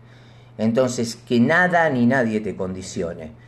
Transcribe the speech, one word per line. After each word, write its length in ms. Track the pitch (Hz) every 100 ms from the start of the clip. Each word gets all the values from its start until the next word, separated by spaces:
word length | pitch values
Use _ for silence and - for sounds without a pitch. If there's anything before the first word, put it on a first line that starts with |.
| - - - - - -
Entonces, 600 | 110 120 127 123 113 -
que 240 | - 120
nada 480 | 127 170 180 170 160
ni 160 | 127 120
nadie 340 | 135 113 107
te 160 | 101 90
condicione, 800 | 92 92 - 101 85 85 78 -